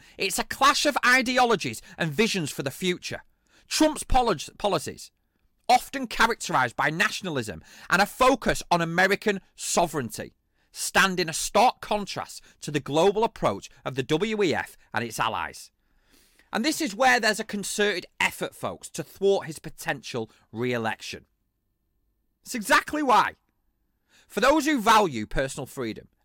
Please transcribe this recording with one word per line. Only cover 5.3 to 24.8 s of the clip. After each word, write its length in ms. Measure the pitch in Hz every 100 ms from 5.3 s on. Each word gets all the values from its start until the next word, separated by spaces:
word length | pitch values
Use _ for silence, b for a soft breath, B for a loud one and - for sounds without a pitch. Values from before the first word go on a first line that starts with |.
| _ _ _ -
often 380 | 247 - 277 254
characterized 720 | - 226 220 - 156 123 -
by 160 | 143
nationalism 720 | 160 208 - 190 143 107 80 B B B
and 100 | 175
a 60 | 202
focus 560 | - 254 269 - 147 -
on 100 | 175
American 640 | 165 170 190 196 214 196 - -
sovereignty, 800 | - - 170 156 117 - 85 _ _ _ _
stand 480 | - - 196 190 185
in 100 | 170
a 40 |
stark 480 | 151 - 208 240 -
contrast 600 | - 208 196 - 90 - b b
to 80 | -
the 100 | 147
global 440 | - 147 190 202
approach 480 | 220 - 143 101 - b
of 120 | - 127
the 80 |
W 400 | 123 156 220 214
E 100 | 190
F 240 | 104 - - _
and 100 | 107
its 160 | 117 -
allies. 520 | 113 98 78 65 - _ b b b b b b b
And 120 | 202
this 160 | 269 -
is 160 | 302 196
where 240 | 254 247
there's 200 | 220 214
a 40 |
concerted 640 | 214 208 180 - 208 180 - _
effort, 340 | - - 180
folks, 340 | - 113 90 -
to 100 | -
thwart 460 | 151 - 196 196 156
his 100 | 151
potential 720 | 160 - - 147 - 127 110 b b
re-election. 760 | 110 127 120 110 98 - 90 - _ _ _ _ _ _ _ _ _ _ _
It's 100 | -
exactly 480 | 247 196 294 - 302
why. 320 | 285 208 113 - _ _ _ _ _ _ b b b
For 120 | -
those 260 | 247 311 285
who 160 | 294